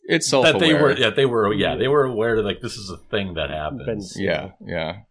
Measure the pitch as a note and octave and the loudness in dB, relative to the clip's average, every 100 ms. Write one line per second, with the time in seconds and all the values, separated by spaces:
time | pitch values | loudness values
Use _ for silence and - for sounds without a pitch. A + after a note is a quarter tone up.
0 | - E3 - C#3 D#3 D3+ E3 D3+ C#3+ C#3 | 0 -2 2 4 4 4 4 4 4 4
1 | A#2 G#2 C3+ A#2 G2+ G#2+ F#2 D#2 B2 D3 | 2 2 2 2 0 2 0 0 2 2
2 | C3 A2+ A2+ A2 G2+ F#2+ A#2 G#2+ G2 E2 | 2 0 0 0 0 -4 -8 -10 -12 -14
3 | - G#2+ F#2+ E2 D2 D2+ D2+ C3 - G#2+ | -6 -4 -4 -6 -6 -4 -6 -6 -6 -8
4 | F#2+ - F#2+ D#2+ F#2 - - F2 D#2+ F#2+ | -8 -6 -2 -2 -4 -16 -8 -6 -6 -8
5 | - | -16